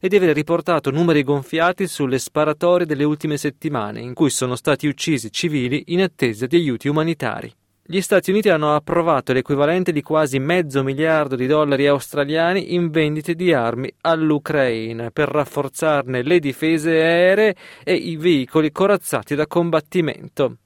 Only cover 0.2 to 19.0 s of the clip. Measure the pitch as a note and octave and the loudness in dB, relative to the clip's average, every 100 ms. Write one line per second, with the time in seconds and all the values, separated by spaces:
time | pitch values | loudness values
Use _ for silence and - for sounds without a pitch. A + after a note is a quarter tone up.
0.2 | F3+ D3 D3 E3 E3 E3 C#3+ C#3 E3+ D3+ | 4 2 0 -2 0 -2 0 0 2 2
1.2 | C3+ C#3+ C3+ D#3+ E3+ F#3 F#3+ - C#3 B2+ | 2 -2 -2 0 0 0 -6 -2 -2 -2
2.2 | - - D3+ D3+ F3 F3+ E3+ C#3+ D3 D3+ | -2 -2 0 0 2 2 2 0 0 -2
3.2 | D#3+ D3 D3+ - D#3+ C#3 G#2 A2 A#2+ B2 | -4 -4 -4 -6 -6 -4 -6 -8 -12 0
4.2 | C#3+ - B2+ B2 - C#3+ D3+ C3+ - C#3+ | 0 2 -4 -2 0 0 0 -4 -2 -4
5.2 | G#2+ - F3 D3 B2 C#3 - F3 F#3+ _ | -4 -6 -2 -2 -2 -4 -2 -2 -2 _
6.2 | B2 G#2 B2 E3+ D#3+ A#2+ C#3+ D3 D#3+ D#3+ | -2 -2 0 0 0 -2 -2 0 0 -2
7.2 | B2+ A2 A#2 _ _ _ _ F3 F3+ G3 | -4 -6 -12 _ _ _ _ -6 2 0
8.2 | F3 G3 G#3 D#3+ D3+ D3+ D3+ E3+ E3 C#3+ | 2 0 2 2 2 0 0 0 2 0
9.2 | - C3 - C#3 D3 F3+ F3+ D3+ - D#3 | 0 -2 0 0 2 0 0 -2 -2 0
10.2 | D3+ C3+ C3+ F3 D#3+ C3+ C3+ C3+ D#3+ D#3+ | 0 -2 0 0 0 -2 -2 0 0 2
11.2 | D3 B2+ B2+ D3+ D3+ C3+ C#3+ C#3+ - D3 | 0 -2 0 2 2 2 2 2 -2 -4
12.2 | C#3+ D#3 E3+ F#3+ - F3 E3+ D#3 D3+ D3+ | -2 0 0 0 -2 -2 0 0 0 -2
13.2 | D3+ E3 F3+ D3 A#2 A#2 C3 - D#3+ E3 | -4 -2 2 2 0 -2 -8 -6 -2 0
14.2 | D#3 D3+ D3 D3+ C3 A2+ A2 A2+ A#2 - | 2 0 0 0 0 0 -6 -8 -8 -2
15.2 | D3 D3+ C#3 - C3+ - D#3+ D3 B2+ B2+ | -2 0 -2 -4 -6 -2 0 0 0 -4
16.2 | B2 F3 D3 C3 D#3 E3 D#3 D#3+ D#3+ E3+ | 2 2 0 -2 0 0 2 2 2 4
17.2 | F3+ G3 G#3+ F3+ - - - F3+ - D#3+ | 4 4 2 0 -12 -14 -2 -2 -2 -2
18.2 | E3+ D#3 B2+ D#3+ D#3 - G3 G3 | 2 2 2 0 0 2 2 2